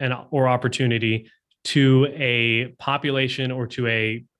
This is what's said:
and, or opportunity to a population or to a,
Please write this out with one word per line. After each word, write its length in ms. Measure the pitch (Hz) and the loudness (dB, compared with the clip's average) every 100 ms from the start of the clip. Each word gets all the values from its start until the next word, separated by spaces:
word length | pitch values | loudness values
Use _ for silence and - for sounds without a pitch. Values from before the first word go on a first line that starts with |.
and, 140 | 131 127 - | -6 -6 -4
or 180 | 143 127 | 0 2
opportunity 800 | 123 127 - 127 117 113 110 110 _ _ _ | 2 0 0 0 0 0 -2 -6 _ _ _
to 440 | - 143 135 131 143 | -2 4 6 6 4
a 540 | 160 131 120 117 113 123 - | 0 -2 0 2 0 -2 -8
population 720 | - 139 147 135 131 131 127 | -4 -4 -2 -2 -2 -2 -6
or 160 | 127 120 | -4 -8
to 200 | - 120 | -4 -2
a, 380 | 113 110 113 - | -2 -2 -6 -12